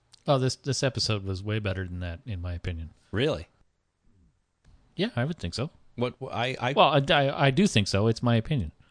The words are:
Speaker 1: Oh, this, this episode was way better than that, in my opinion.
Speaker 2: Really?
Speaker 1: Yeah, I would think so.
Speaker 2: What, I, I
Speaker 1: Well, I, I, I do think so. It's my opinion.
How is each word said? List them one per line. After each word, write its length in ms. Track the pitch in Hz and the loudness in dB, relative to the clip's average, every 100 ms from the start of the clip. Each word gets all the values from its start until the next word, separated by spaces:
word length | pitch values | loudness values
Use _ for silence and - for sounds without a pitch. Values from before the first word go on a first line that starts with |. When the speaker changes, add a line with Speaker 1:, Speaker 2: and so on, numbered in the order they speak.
| _ _ - | _ _ 0
Speaker 1:
Oh, 100 | 135 | 2
this, 160 | 127 | 2
this 300 | - - 131 | -2 -4 -2
episode 400 | 139 - - 107 | -2 -2 -2 -2
was 180 | 98 92 | -2 -6
way 160 | 101 107 | -4 -4
better 260 | 104 92 | -2 -4
than 140 | 92 90 | -6 -6
that, 220 | 90 85 | -8 -10
in 160 | - 95 | -10 -8
my 120 | 87 | -6
opinion. 380 | 87 - 82 80 - _ | -6 -6 -6 -8 -14 _
Speaker 2:
Really? 380 | 95 135 101 82 _ _ _ _ _ _ _ _ _ _ _ _ - _ | -2 0 -2 -8 _ _ _ _ _ _ _ _ _ _ _ _ -20 _
Speaker 1:
Yeah, 140 | - 202 - | -4 -4 -2
I 80 | |
would 160 | 147 175 | -4 -4
think 140 | 85 | -6
so. 160 | - 139 - - - | -6 -8 -8 -18 -4
Speaker 2:
What, 180 | 123 - 131 | -4 -4 -8
I, 260 | 101 123 131 | -4 -4 -2
I 120 | 120 | -2
Speaker 1:
Well, 160 | 143 165 | 4 6
I, 220 | 147 139 | 6 4
I, 340 | 160 139 - 139 | 2 2 2 2
I 40 | |
do 160 | 135 202 | 4 4
think 220 | 117 101 | 4 2
so. 180 | 98 110 | 2 2
It's 160 | 113 | 2
my 140 | 120 117 | 2 2
opinion. 340 | - 151 80 - _ | 2 -2 -2 -8 _